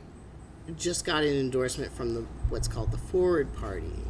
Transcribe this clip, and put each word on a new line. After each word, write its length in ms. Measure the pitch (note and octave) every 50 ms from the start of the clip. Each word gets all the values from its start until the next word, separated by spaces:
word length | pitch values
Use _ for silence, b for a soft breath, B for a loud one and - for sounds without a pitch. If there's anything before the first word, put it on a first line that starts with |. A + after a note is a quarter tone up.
| - - - - - - - - - - - - - - E3 D#3
just 260 | - F3 F3 F3 -
got 200 | - E3 D3+ D3+
an 100 | D3 C#3+
endorsement 580 | C#3 C3+ B2+ B2 B2+ B2+ B2+ - C#3+ C3+ -
from 220 | - - B2+ A#2 A#2
the, 80 | A#2 A2+ A2+ - - - -
what's 220 | - A2 A#2 A#2
called 220 | - A#2+ A#2 A2+
the 60 | - -
Forward 560 | - - - F#3 F3+ F3+ F3 D#3 C#3 C3+ - -
Party. 340 | A#2+ G#2+ F#2+ F2+ - D#2+ - - - -